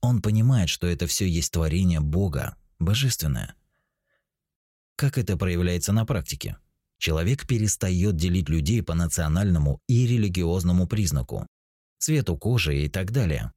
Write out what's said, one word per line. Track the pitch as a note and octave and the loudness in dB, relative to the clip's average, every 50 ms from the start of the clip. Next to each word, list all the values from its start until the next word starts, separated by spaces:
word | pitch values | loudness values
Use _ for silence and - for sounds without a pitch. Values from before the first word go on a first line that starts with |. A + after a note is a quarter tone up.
Он | - A#2+ B2 A2 F#2 | 2 2 2 2 2
понимает, | A2 G#2+ A2 A2 B2 C3+ A#2+ F#2 D#2 | 2 2 4 4 4 4 4 2 0
что | - - - | 0 -2 -2
это | F2 F2 D2 F2 | -2 -2 -2 -2
всё | D#2+ - - G#2 | -4 -2 -2 0
есть | F#2 E2 E2+ D#2+ - - | 0 0 0 -2 -2 -2
творение | F2 D#2+ D#2 D2 F2+ F#2+ F#2 E2+ D#2+ | 0 0 0 0 2 2 2 2 2
Бога, | D2+ D2 D2 F2+ G2+ G2 D2 C#2 C#2 C2+ - - _ _ _ _ | 0 0 0 0 0 0 -2 -4 -6 -6 -10 -12 _ _ _ _
божественное. | E2 E2+ G#2 A#2 C#3 C3 A#2 - - D2+ C2+ A#1 G1+ - - _ _ _ _ _ _ _ _ _ _ _ _ _ _ _ _ _ _ _ _ _ _ _ _ _ _ _ _ | 0 0 0 2 0 0 -2 -2 -2 -2 -2 -2 -4 -10 -12 _ _ _ _ _ _ _ _ _ _ _ _ _ _ _ _ _ _ _ _ _ _ _ _ _ _ _ _
Как | - - C#3 - | -2 -2 -2 0
это | - A#2 - G2 | -2 -2 -2 -2
проявляется | D2 G2 F#2 F2 E2+ F2 F2 F2 F2+ - - G3 | -2 0 -2 0 0 0 0 0 -2 0 0 0
на | A2 A2+ | 0 2
практике? | - C3+ F#2+ - - - - - - - - _ _ _ _ _ _ _ _ | 0 -2 -4 -4 -6 -10 -10 -8 -10 -12 -12 _ _ _ _ _ _ _ _
Человек | - - D#2+ D#2 E2 F#2 C3 C#3 - | -2 -2 0 0 2 0 -2 -2 -2
перестаёт | - C3 A2+ G#2+ G#2 - - - F#2+ F#2 F2+ F2+ G#2 G2+ | -2 -2 0 0 0 -2 -2 -2 0 0 2 2 2 2
делить | D#2+ D#2 F#2 F2 F#2 E2+ C#2+ | 0 0 0 2 0 0 0
людей | D#2 E2 D2 D2 A2 A2+ F2 | 0 0 2 2 0 0 0
по | - E2 | -2 -2
национальному | E2 F2 D#2+ - - E2 D#2 D#2 F2 G2+ G2+ F2 E2 D2 C#2+ C#2 - _ | 0 0 0 0 -2 0 0 2 2 2 2 2 2 2 2 0 -2 _
и | _ A#2+ A#2 B2+ | _ 2 2 4
религиозному | A#2 B2 A#2 G#2+ G2+ F2+ F#2 F2 E2 E2+ F#2 E2+ F2 F2 F2+ F#2 E2+ | 2 2 2 0 0 0 0 0 0 0 0 2 2 2 2 2 2
признаку, | - G#2+ G#2 E2 D2 C#2+ A#1+ - - G1+ - - _ _ _ _ _ _ _ _ _ _ | 0 -2 0 0 0 -2 -4 -4 -6 -10 -10 -12 _ _ _ _ _ _ _ _ _ _
цвету | - - D#3 D3+ A#2+ - E2+ | -2 0 0 0 0 0 -2
кожи | D2 - G#2+ B2 A#2 F#2+ E2 C#2+ C#2 D2 | -2 0 0 0 2 2 0 0 0 0
и | D2+ | -2
так | - F#2+ F#2+ F#2 A2+ | -2 -4 -4 -2 0
далее. | C#3 B2 F2 D2+ C2 G#1+ A#1 - | 0 0 2 0 0 -2 -6 -10